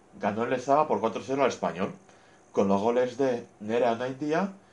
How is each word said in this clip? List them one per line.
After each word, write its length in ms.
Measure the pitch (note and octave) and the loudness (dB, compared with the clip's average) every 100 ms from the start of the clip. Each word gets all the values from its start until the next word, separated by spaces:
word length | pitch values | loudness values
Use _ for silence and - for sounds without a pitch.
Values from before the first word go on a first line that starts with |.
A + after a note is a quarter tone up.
| _ G2+ | _ -6
ganó 240 | G#2 G#2 | -4 -2
el 60 | A#2+ | -2
Lezama 380 | C3 - C#3 D3+ | -2 2 2 4
por 120 | A2 | 2
cuatro 220 | A2 G#2 | 0 -2
cero 180 | A2 C3+ | -4 0
al 60 | C3 | 0
Español, 440 | - F2+ E2 G2 - - - - - - | 0 -4 -2 -4 -6 -18 -20 -20 -20 -6
con 160 | - G2 | 0 2
los 120 | G2 | 2
goles 380 | G#2+ A#2+ B2+ A#2 | 2 2 0 0
de 280 | C3+ A#2 - - | 0 0 -6 -12
Nerea 320 | G#2 A#2 B2 | -4 0 2
Onaindia 600 | A2+ B2+ C3 D3 D#3+ G3 - - | 0 -4 -4 -2 0 -2 -6 -20